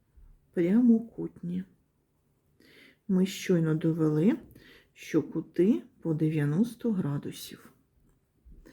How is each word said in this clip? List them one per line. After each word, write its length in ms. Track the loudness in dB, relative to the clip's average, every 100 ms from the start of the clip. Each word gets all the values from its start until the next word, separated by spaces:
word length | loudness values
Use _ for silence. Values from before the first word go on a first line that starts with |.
| _ _ -20 -20 _
прямокутні. 1120 | -2 2 4 4 4 0 -10 -10 -10 -8 -8 -8 _ _ _ _ _ _ _ _ _ _ -20 -20 _ -2
Ми 180 | 0 0
щойно 480 | -2 0 0 2
довели, 640 | 0 0 0 0 2 2 0 -6 -20 -20 -20 _
що 300 | -20 -2 -2
кути 600 | -2 -8 -8 0 2 2 -2 _
по 140 | -4
дев'яносто 800 | -2 0 0 0 0 -2 -2 -4
градусів. 800 | -2 -2 -4 -8 -12 -16 -18 -20 _ _ _ _ _ _ _ -20 -20 -20